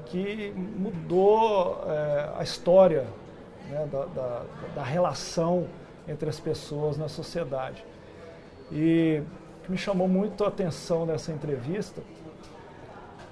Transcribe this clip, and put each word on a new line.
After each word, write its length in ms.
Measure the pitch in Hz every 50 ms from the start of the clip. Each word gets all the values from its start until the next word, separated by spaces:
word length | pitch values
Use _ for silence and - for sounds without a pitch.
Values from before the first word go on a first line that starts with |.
| 151
que 480 | - - 180 190 202 208 220 208 202 202
mudou, 1300 | 190 180 214 226 185 190 220 190 165 160 156 170 180 190 202 214 220 226 226 208 196 175 185 - - -
é, 440 | - 156 151 151 151 147 143 147 - - -
a 40 |
história, 640 | 165 - - - - 175 170 190 190 175 160 143 127 110 104 - - - - - - - - - - -
né, 180 | 139 147 156 143
da, 140 | 135 135 139
da, 360 | - - 139 131 123 120 120 151 - - - - - -
da 80 | -
relação 840 | 139 123 143 175 180 160 143 - - - - 175 165 170 175 180 165 - - - - - - - - -
entre 200 | 151 151 156 156
as 120 | - -
pessoas 580 | - 160 156 - - - 151 147 151 151 147 143
na 100 | 156 151
sociedade. 760 | - - 156 - - 170 165 139 135 131 131 131 - - - - - - - - - - - - - - - - - - - -
E 500 | 156 151 156 165 165 165 165 160 156 151 147 151 - - - - - -
o 40 | -
que 60 | -
me 80 | 185 185
chamou 300 | - - 196 185 185 190
muito 360 | 185 185 202 214 202 - 208
a 40 | 196
atenção 580 | 208 - 196 170 143 - - - 175 165 170
nessa 240 | 165 160 147 - -
entrevista 720 | 160 139 143 151 143 123 113 135 175 214 - - - - - - - - - 160 - - - - - - - - - - - - - - - - - - - -